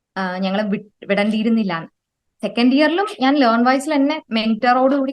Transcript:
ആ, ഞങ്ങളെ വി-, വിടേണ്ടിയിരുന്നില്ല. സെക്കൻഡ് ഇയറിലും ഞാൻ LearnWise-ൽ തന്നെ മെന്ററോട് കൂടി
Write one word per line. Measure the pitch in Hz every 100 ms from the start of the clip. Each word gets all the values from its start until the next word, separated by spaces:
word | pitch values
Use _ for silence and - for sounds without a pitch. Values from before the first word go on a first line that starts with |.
| _ -
ആ, | 190 185
ഞങ്ങളെ | 190 196
വി-, | 214 202 - _ -
വിടേണ്ടിയിരുന്നില്ല. | 196 208 214 220 226 202 165 160 _ _ _ _ _
സെക്കൻഡ് | 202 226 247
ഇയറിലും | 269 302 339 403 -
ഞാൻ | 262
LearnWise-ൽ | 294 247 233 247 269 285
തന്നെ | 294 277 311 -
മെന്ററോട് | 220 220 220 247 254 262 285
കൂടി | 269